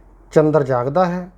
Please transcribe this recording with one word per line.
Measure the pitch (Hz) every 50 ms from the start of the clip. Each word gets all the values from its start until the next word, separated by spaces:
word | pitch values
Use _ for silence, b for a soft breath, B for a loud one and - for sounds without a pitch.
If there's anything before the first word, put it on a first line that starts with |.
| b b b - - -
"ਚੰਦਰ | - 160 151 151 147 151 139
ਜਾਗਦਾ | 127 131 120 123 135 143 180 185
ਹੈ?" | 175 175 180 180 185 -